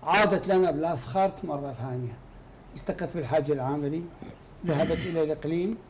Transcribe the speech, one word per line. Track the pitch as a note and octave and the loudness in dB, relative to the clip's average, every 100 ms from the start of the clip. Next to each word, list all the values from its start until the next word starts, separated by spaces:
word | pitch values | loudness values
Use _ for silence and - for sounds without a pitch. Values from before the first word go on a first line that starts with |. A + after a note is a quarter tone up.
عادت | - F#3 G#3 F#3+ - | 4 6 6 4 4
لنا | F#3+ F#3 | 4 4
بلاس | D3 E3 D#3+ - | 4 0 -2 -2
خارت | F#3+ F#3+ - | 2 2 0
مرة | F3 C#3+ C#3+ B2 | -6 -6 -6 -8
ثانية، | C3 B2+ B2 - - - - - - - | -6 -4 -6 -8 -18 -20 -20 -20 -20 -14
التقت | - F#3 E3+ E3+ | -8 -6 -4 -6
بالحاج | B2+ D#3 C#3+ | 0 0 2
العامري، | D3 C3 D3 C#3+ D#3 E3+ - - - - - F3+ | 0 0 -2 -2 -4 -8 -14 -18 -18 -20 -10 -2
ذهبت | D3 E3 - | 0 2 0
إلى | F#3+ E3 | -2 0
الإقليم | D3+ D3+ D3 E3 F3+ A3+ - | 0 0 -2 -2 -2 -4 -10